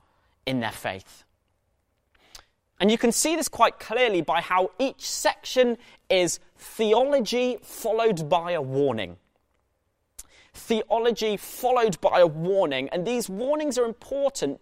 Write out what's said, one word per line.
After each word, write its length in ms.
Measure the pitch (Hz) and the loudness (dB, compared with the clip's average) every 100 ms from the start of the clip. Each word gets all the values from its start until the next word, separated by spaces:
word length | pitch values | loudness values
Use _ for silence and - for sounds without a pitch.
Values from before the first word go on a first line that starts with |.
| _ _ _ _ - | _ _ _ _ -4
in 140 | 131 | -4
their 100 | 110 | -4
faith. 540 | - 113 98 - - _ _ _ _ _ _ _ _ _ _ _ - _ _ _ - | -6 -8 -8 -14 -20 _ _ _ _ _ _ _ _ _ _ _ -20 _ _ _ 0
And 100 | 202 | 2
you 60 | 226 | 4
can 160 | 233 | 2
see 240 | - - 320 | 2 0 0
this 120 | - | -2
quite 300 | - 226 - | 2 0 0
clearly 440 | - 240 247 180 | -4 0 2 2
by 180 | 156 165 | 0 -2
how 300 | - 185 185 - | 0 0 0 -2
each 240 | 262 - | -4 -4
section 760 | - - - - - 254 247 233 - - - | -10 -2 -2 -2 -2 2 2 0 -8 -10 0
is 320 | 185 170 - _ _ | 2 2 -2 _ _
theology 1000 | - - 220 220 269 285 202 240 247 240 | -10 -2 2 4 4 2 0 0 0 -4
followed 680 | - - 220 226 226 165 147 | -10 -8 -2 0 2 0 0
by 240 | 175 170 | 0 0
a 100 | 170 | -4
warning. 560 | 131 135 143 110 90 85 _ _ _ _ _ _ _ _ _ - - _ _ | -2 0 0 0 -6 -10 _ _ _ _ _ _ _ _ _ -20 -20 _ _
Theology 800 | - - 220 - 226 233 220 220 196 | -10 -4 -2 0 0 2 0 -2 -4
followed 640 | - - 254 254 226 170 | -8 -4 0 2 2 2
by 200 | 190 180 | 2 6
a 60 | 175 | 4
warning, 600 | 151 175 196 165 131 135 | 2 -2 0 0 0 -4
and 160 | 180 180 | -4 -2
these 220 | 247 196 | -2 -4
warnings 500 | 190 262 302 302 247 | -4 -2 -2 -2 -2
are 60 | |
important, 760 | 233 - - - 277 - 139 135 | -2 -4 -8 -2 -2 -2 -4 -6